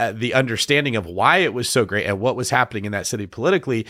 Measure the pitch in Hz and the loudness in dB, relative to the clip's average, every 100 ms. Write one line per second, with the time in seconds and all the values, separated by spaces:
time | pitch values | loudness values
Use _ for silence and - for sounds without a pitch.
0 | 113 110 120 131 131 110 - 143 143 113 | -4 -2 0 2 2 0 2 2 2 -2
1 | 85 90 120 180 165 117 113 131 107 104 | -4 0 4 4 2 0 0 0 2 0
2 | 101 98 117 120 123 123 120 110 104 101 | -2 -2 -2 -2 0 0 0 -2 -6 -4
3 | 90 113 98 - 139 190 - 117 107 | -4 -6 -6 -4 0 0 0 -4 -4